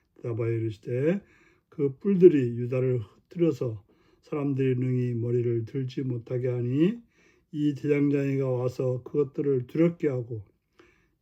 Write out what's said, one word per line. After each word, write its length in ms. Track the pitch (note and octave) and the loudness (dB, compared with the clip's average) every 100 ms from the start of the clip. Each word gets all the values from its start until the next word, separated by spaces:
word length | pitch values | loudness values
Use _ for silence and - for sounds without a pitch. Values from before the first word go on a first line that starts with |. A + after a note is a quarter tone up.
| _ - | _ -12
대답하여 360 | B2 A2+ A#2 | -8 -4 -2
이르시되, 680 | A2+ A2+ G#2 - B2 D3+ G3+ - - _ _ _ | -2 -4 -6 -6 -2 0 0 -6 -20 _ _ _
"그 260 | - C#3 C3+ | -4 -4 -2
뿔들이 600 | G3+ F#3+ F3+ D3 A#2+ A#2 | 0 8 8 8 2 -2
유다를 420 | B2 B2+ B2+ B2 | -2 0 0 0
흩트려서 840 | - - _ E3+ E3 B2+ B2+ G#2+ - _ _ _ | -4 -14 _ 0 2 2 -4 -6 -14 _ _ _
사람들이 580 | - D3+ C#3+ C3 C3 B2 | -10 -4 -2 0 0 0
능히 340 | B2+ B2+ B2 | 0 0 -2
머리를 520 | A#2 A#2+ A#2+ A#2+ A#2 A2+ | -2 -2 0 0 -2 -4
들지 360 | C#3 B2+ D3 | -6 -6 -6
못하게 480 | C3 A#2+ - B2+ B2+ | -6 -6 -6 -4 -2
하니, 500 | B2 A#2+ C#3 F3+ A#3+ - _ _ _ _ | -2 -2 0 0 -4 -12 _ _ _ _
이 240 | D3+ D3 C3+ | -2 -2 -2
대장장이가 760 | D3 C#3+ C#3+ C#3+ C#3 C3+ C3+ | 0 2 2 2 0 0 -2
와서 520 | B2 B2+ C3 C3 B2+ | -2 -2 -2 -2 -4
그것들을 640 | - D3 C3+ - C#3+ C3 B2+ | -4 -2 -2 -2 0 0 -2
두렵게 400 | D#3 E3+ E3+ D3 | 2 2 2 -2
하고, 360 | B2+ A#2 A2+ - _ _ _ _ _ _ _ | -2 -6 -10 -12 _ _ _ _ _ _ _